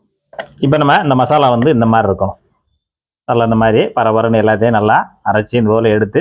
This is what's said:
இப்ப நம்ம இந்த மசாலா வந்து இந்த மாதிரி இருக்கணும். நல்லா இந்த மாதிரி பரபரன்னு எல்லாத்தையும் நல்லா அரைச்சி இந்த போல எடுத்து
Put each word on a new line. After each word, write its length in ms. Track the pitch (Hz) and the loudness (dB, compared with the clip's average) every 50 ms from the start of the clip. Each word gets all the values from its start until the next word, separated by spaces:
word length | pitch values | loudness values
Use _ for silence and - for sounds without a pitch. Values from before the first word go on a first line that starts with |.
| _ _ _ _ _ _ - - - - - - 139 | _ _ _ _ _ _ -18 -18 -18 -16 -8 -6 -2
இப்ப 140 | 139 156 151 | -2 0 0
நம்ம 140 | 147 143 160 208 | 0 0 0 0
இந்த 120 | 180 143 127 127 | 0 0 0 0
மசாலா 280 | 123 - 151 147 139 127 123 | 0 2 2 2 2 2 2
வந்து 160 | 117 123 160 143 | 2 0 0 2
இந்த 100 | 113 117 113 | 2 2 2
மாதிரி 160 | 113 113 107 98 | 2 0 0 0
இருக்கணும். 280 | 95 - 95 - - _ _ _ _ _ _ _ _ _ _ _ _ _ _ _ _ _ - - | -2 -2 -4 -6 -6 _ _ _ _ _ _ _ _ _ _ _ _ _ _ _ _ _ -6 -4
நல்லா 160 | 120 117 117 113 | -2 0 0 0
இந்த 100 | 113 110 | 0 0
மாதிரி 220 | 113 113 107 110 110 - - | 2 2 2 0 -2 -2 -2
பரபரன்னு 440 | 123 113 110 110 113 113 113 113 107 | -2 -2 0 0 0 0 0 0 0
எல்லாத்தையும் 340 | 104 110 107 101 113 120 113 104 | 2 0 0 0 0 0 0 0
நல்லா 180 | 104 107 123 170 - - _ _ - 104 | 0 2 0 0 -2 -4 _ _ -6 -4
அரைச்சி 240 | 101 107 104 - 120 120 | -2 -2 -4 -2 -2 -2
இந்த 120 | 110 107 | 0 0
போல 200 | 110 113 117 110 107 | 0 2 2 0 0
எடுத்து 240 | 107 107 101 - 151 | 0 -2 -2 -2 -4